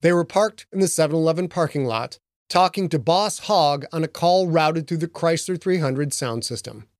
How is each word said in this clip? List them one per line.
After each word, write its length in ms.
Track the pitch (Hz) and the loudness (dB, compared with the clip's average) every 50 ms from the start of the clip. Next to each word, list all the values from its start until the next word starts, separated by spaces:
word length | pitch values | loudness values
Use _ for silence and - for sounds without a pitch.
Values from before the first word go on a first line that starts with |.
They 120 | - 170 175 | 4 4 2
were 120 | 175 170 | 2 0
parked 420 | 165 - 190 - 330 - - - _ - | 0 0 0 0 0 -2 -8 -20 _ -2
in 80 | 190 | 0
the 80 | 196 175 | 0 0
seven 260 | - - 160 151 151 | 2 2 2 2 2
eleven 320 | 165 160 160 160 165 185 | 2 2 2 0 0 -2
parking 380 | 170 - 180 165 147 - 147 139 | -4 -2 -2 -2 -2 0 -2 -2
lot, 340 | 123 113 110 120 127 - - _ _ _ _ _ _ | -2 -2 -4 -4 -6 -12 -18 _ _ _ _ _ _
talking 400 | - 175 185 180 - - 190 165 | 2 2 2 4 2 -2 -4 -2
to 100 | 160 156 | -2 -2
Boss 400 | 113 160 165 185 208 214 - - | 0 2 2 2 2 0 -4 -6
Hogg 440 | - - 214 190 160 147 143 143 135 - - | -2 2 2 4 4 4 2 0 -4 -8 -6
on 100 | 165 165 | -4 -4
a 60 | 160 | -4
call 400 | _ - - 170 180 185 190 175 | _ 0 2 4 4 4 2 2
routed 400 | 160 165 156 156 160 165 156 - | 2 2 2 2 0 -2 -4 -4
through 80 | 175 | -4
the 100 | 165 160 | -4 -4
Chrysler 540 | 165 _ - - 165 165 160 - - 185 165 | -6 _ -2 0 0 0 0 -2 -4 -6 -6
three 180 | - 190 180 185 | -2 -2 -2 0
hundred 340 | 156 139 131 131 147 143 139 | 0 -2 -2 -2 -4 -4 -4
sound 320 | - - 127 113 117 113 | -4 -4 -4 -4 -4 -6
system. 440 | - 120 110 - 117 113 107 110 _ _ _ | -6 -8 -8 -10 -12 -16 -16 -20 _ _ _